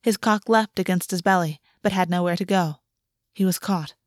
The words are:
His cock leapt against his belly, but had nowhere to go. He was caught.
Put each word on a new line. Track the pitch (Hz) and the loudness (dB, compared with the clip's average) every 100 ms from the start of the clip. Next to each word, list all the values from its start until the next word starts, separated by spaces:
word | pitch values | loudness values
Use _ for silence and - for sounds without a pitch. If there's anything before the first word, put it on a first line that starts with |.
His | - 208 | 0 0
cock | 226 214 - | 0 0 2
leapt | 220 220 - | 2 2 -4
against | 185 180 - | -2 -2 -2
his | 180 | -2
belly, | 196 190 160 156 _ _ | 2 2 0 -6 _ _
but | 208 | -2
had | 190 175 | 0 0
nowhere | 175 175 175 | 0 0 -2
to | |
go. | 185 190 165 147 _ _ _ _ _ | 0 0 0 -4 _ _ _ _ _
He | - | -2
was | 190 175 | 0 0
caught. | - 185 151 - | -4 -4 -6 -16